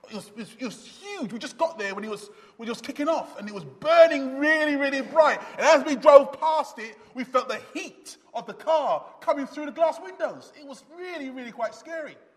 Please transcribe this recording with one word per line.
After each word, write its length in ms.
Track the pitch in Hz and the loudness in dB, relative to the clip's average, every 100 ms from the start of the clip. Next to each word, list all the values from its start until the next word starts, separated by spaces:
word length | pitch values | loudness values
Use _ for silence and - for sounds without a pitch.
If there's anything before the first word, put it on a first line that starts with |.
| - | -14
It 60 | |
was, 140 | 214 170 | -14 -14
it 80 | 226 | -16
was, 200 | 202 226 | -16 -10
it 60 | |
was 220 | 247 175 - | -12 -12 -20
huge. 460 | - 392 403 233 | -20 -14 -10 -10
We 60 | 226 | -10
just 200 | 277 - | -12 -4
got 200 | 330 320 | -4 -4
there 160 | 247 | -8
when 80 | 196 | -6
it 80 | 214 | -10
was, 200 | - - - - _ | -10 -14 -20 -20 _
when 120 | 226 | -10
it 40 | |
was 80 | 226 | -10
kicking 280 | - 277 294 | -10 -4 -2
off, 300 | 320 - - | -2 -4 -14
and 100 | 208 | -12
it 60 | |
was 100 | 208 | -12
burning 760 | 147 - 302 339 330 294 269 269 | -14 -6 4 8 8 8 -4 0
really, 360 | 294 311 302 285 | 2 2 2 0
really 260 | 277 269 | 0 -2
bright. 380 | 226 285 302 202 - - | 0 4 4 4 -8 0
And 80 | 254 | 4
as 180 | 311 | 4
we 120 | 269 277 | 4 2
drove 360 | 302 285 277 - | 8 8 8 -2
past 380 | 311 311 - - | 0 0 -2 -10
it, 180 | 220 - - | -14 -16 -18
we 100 | 247 | -12
felt 240 | 247 254 240 | -2 -2 -2
the 120 | 214 - | -8 -8
heat 420 | 311 339 - - - _ | -12 -12 -16 -20 -20 _
of 140 | 226 220 | -14 -12
the 80 | |
car 500 | - - 320 254 156 - - | -10 0 0 2 -2 -4 -8
coming 260 | - 285 269 | -4 -2 -4
through 200 | - 294 | -8 -10
the 60 | |
glass 280 | 226 320 311 | 0 0 0
windows. 500 | 381 370 302 160 - - | -12 -8 -8 -8 -20 -20
It 80 | 285 | -20
was 180 | 240 _ 339 | -20 _ -16
really, 340 | 359 339 269 | -12 -10 -12
really 220 | 254 240 | -12 -16
quite 220 | 226 226 | -8 -8
scary. 420 | - - 330 285 147 _ | -8 -14 -12 -12 -18 _